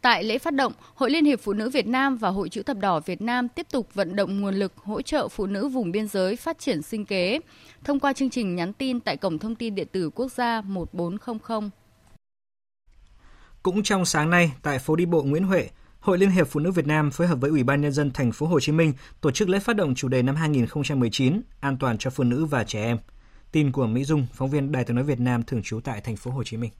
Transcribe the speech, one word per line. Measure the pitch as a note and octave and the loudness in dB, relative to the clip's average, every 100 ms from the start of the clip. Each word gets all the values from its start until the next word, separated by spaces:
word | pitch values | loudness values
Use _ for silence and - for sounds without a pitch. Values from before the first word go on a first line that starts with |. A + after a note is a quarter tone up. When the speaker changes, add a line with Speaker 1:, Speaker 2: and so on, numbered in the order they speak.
| B3 | 4
Speaker 1:
Tại | G#3 | 2
lễ | A3 C4+ | 2 -2
phát | E4 | -2
động, | C#4 B3+ - - - | 0 0 -2 -20 -2
Hội | B3+ | 0
Liên | D#4 D4 | 4 4
hiệp | B3+ | 4
Phụ | - | 0
nữ | G3+ A3 | -2 0
Việt | C4+ G#3 | -2 0
Nam | B3+ C#4 B3+ | 0 0 0
và | G#3+ | -2
Hội | F#3+ E3+ | -2 -4
Chữ | - | -6
thập | - A3 | -6 -2
đỏ | G3 E3 | 0 0
Việt | - C3+ | -2 -6
Nam | A3 B3 B3 | -2 -2 -2
tiếp | - E4+ | -6 -4
tục | C4+ G#3 | -4 -2
vận | F#3+ E3+ G3 | -4 -2 0
động | F#3+ G3 | 0 0
nguồn | G3+ G3 | -2 0
lực | F#3+ - | -2 -6
hỗ | - G#3 | -8 -6
trợ | - D4+ - | -2 -2 -2
phụ | - G3 | -4 -4
nữ | G3+ C4+ | -2 -2
vùng | C4 F#3 | -2 -2
biên | G3 G#3+ | -2 -2
giới | G3 F#3 A#3 | 0 0 -2
phát | D#4+ E4 | -6 -6
triển | - E3+ | -4 -4
sinh | D#3 A3 G#3 | -4 -8 -4
kế | G3 F3+ C#4 - - - - | -2 0 -2 -6 -20 -20 -12
thông | - C#4+ | -2 0
qua | C#4+ | 0
chương | C4+ C4+ | 0 -2
trình | B3 G3+ F3 | -2 -2 -2
nhắn | E3+ | -4
tin | G#3 C4 A#3+ | -4 -4 -2
tại | A3 C#3+ | -2 -2
cổng | G3 D#3 | -2 -4
thông | G#3+ A3+ | -6 -6
tin | A#3 G3 | -4 -4
điện | D#3 | -4
tử | F#3+ D#3+ - | -4 -4 -4
quốc | B3+ | -6
gia | - A#3+ A3+ | -2 -2 -2
một | G3 F#3+ D#3+ | -4 -6 -6
bốn | F3+ E3+ G3+ | -4 -4 -6
không | - A3 | -8 -10
không. | - A3 G#3 - _ _ _ - _ _ _ _ _ _ _ - - - - - - - | -6 -6 -6 -10 _ _ _ -20 _ _ _ _ _ _ _ -20 -20 -20 -20 -20 -20 -6
Speaker 2:
Cũng | - F#3+ | -2 0
trong | G#3 G3 F3 | 2 2 2
sáng | D#3 D3+ | 2 4
nay, | F3 E3+ C3 | 4 4 0
tại | D3+ C3+ | -4 -2
phố | - D#3 | 0 0
đi | F3+ | 2
bộ | E3+ | 2
Nguyễn | C#3 D3+ | 2 0
Huệ, | F#3+ F#3 A2 - - - | 2 2 0 -10 -20 -6
Hội | - F3+ | 0 4
Liên | G3 | 4
hiệp | F#3 D3 | 4 2
Phụ | D3 | 2
nữ | D#3+ | 0
Việt | F3+ C#3+ | 0 2
Nam | D3+ D3 | 2 2
phối | C3 F3 | 2 0
hợp | C#3+ | 2
với | C#3 | 2
Ủy | D#3 | 2
ban | B2 C#3+ | 2 2
Nhân | D3 | 2
dân | C#3 D3 | 2 0
Thành | C3 B2 | 0 -2
phố | G#2+ D#3 | 0 2
Hồ | E3 | 2
Chí | C#3 | 4
Minh | D#3 D#3+ C3 - - | 4 4 2 -10 -2
tổ | D3+ | -2
chức | C3+ G3+ | 2 2
lễ | G3 | 2
phát | G3+ G#3+ | 0 0
động | D#3+ B2 | 0 0
chủ | C3+ | 0
đề | B2+ | 2
năm | B2+ D3 | 2 2
hai | D#3+ | 2
nghìn | C#3+ A#2 | 2 2
không | D3+ | 0
trăm | C#3 C#3 | -2 2
mười | A#2 | 2
chín | - C3 F#3+ - - | 2 2 2 -4 -6
an | C#3 C3 | -4 -2
toàn | C3 A2 | 0 0
cho | C3 | -4
phụ | B2+ | 0
nữ | B2 B2+ D#3 | 0 2 0
và | C#3 | 0
trẻ | G#2+ A2 | -2 -4
em. | A2+ A#2 - - - - - | -2 -4 -6 -20 -20 -20 -4
Tin | E3 D3 | 0 2
của | C3 A#2 | 2 0
Mỹ | A#2 | 0
Dung, | C#3 D#3 B2 | 2 0 0
phóng | - C3+ | -4 -2
viên | D3 C#3 | 0 0
Đài | C#3 | -2
Tiếng | A#2+ A#2+ | 0 0
nói | C#3+ | 0
Việt | B2 | 0
Nam | B2 B2 | 2 0
thường | - B2 | 0 -4
trú | F#2+ A2 | -4 -6
tại | C3+ G#2 | -6 -8
Thành | A2 G#2+ | -8 -8
phố | B2 | -6
Hồ | C3 | -6
Chí | A2 A2+ | -6 -6
Minh. | A#2 - | -8 -10